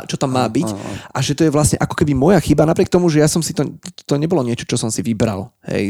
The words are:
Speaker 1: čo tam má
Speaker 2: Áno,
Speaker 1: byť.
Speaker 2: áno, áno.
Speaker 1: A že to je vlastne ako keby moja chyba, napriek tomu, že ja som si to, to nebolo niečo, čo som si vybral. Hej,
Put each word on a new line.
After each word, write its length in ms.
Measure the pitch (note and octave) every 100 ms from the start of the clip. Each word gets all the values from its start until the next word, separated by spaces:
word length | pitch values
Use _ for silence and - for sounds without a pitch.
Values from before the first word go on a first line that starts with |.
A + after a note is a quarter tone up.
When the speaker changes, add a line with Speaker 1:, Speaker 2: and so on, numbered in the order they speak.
Speaker 1:
čo 140 | - -
tam 140 | C#3+
má 120 | B2+
Speaker 2:
Áno, 80 | A#2+
Speaker 1:
byť. 160 | A2+ B2+
Speaker 2:
áno, 140 | G2
áno. 140 | G#2 G2+ -
Speaker 1:
A 120 | -
že 120 | C#3
to 100 | C#3+
je 120 | D#3+
vlastne 240 | C#3+ D3+ D3
ako 180 | D3+ -
keby 160 | D3+
moja 280 | C3+ C#3+ G3
chyba, 260 | D3 D3+ D#3
napriek 240 | E3+ F#3
tomu, 180 | F3+ F3
že 100 | D3+
ja 100 | D#3
som 120 | F3+
si 140 | D#3
to, 160 | - D3+ D#3+ - -
to 140 | - C#3+
nebolo 240 | D#3 F3
niečo, 240 | B2 A#2 -
čo 100 | B2
som 140 | A2+
si 100 | -
vybral. 540 | A2+ G#2+ A#2+ F#2 G2+ _
Hej, 200 | - G2